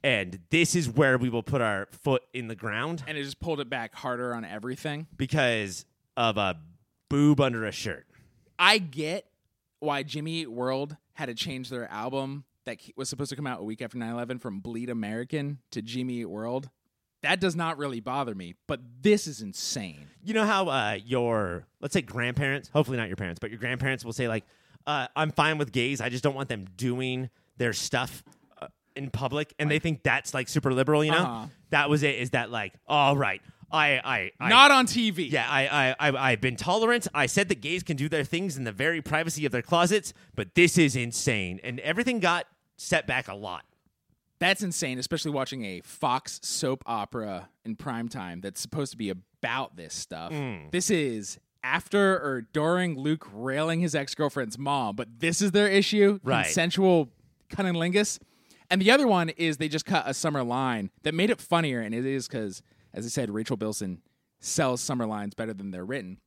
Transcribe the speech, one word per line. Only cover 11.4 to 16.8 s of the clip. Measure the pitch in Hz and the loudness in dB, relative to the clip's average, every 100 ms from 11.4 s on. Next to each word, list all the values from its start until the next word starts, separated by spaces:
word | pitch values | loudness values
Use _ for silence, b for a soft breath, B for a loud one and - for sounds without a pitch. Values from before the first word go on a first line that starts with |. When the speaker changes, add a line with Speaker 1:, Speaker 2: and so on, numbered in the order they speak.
| - 131 123 | -8 -8 -8
Speaker 2:
their | 127 120 | -8 -8
album | 104 120 135 135 139 - _ | -8 -6 -4 -6 -8 -14 _
that | - 113 | -14 -14
ke-, | - - | -14 -10
was | 131 | -8
supposed | 131 143 | -6 -8
to | 139 | -6
come | 143 | -6
out | 117 | -6
a | |
week | 104 113 | -8 -8
after | 120 123 | -8 -8
nine | 113 | -6
eleven | 117 120 127 | -6 -6 -8
from | 123 98 | -8 -8
Bleed | 107 113 120 | -8 -8 -6
American | 117 104 113 127 156 143 143 _ | -4 -4 -6 -4 -4 -4 -8 _
to | 120 | -10
Jimmy | 110 123 127 120 | -8 -6 -4 -6
Eat | 107 | -6
World. | 101 113 127 135 _ | -8 -4 -6 -6 _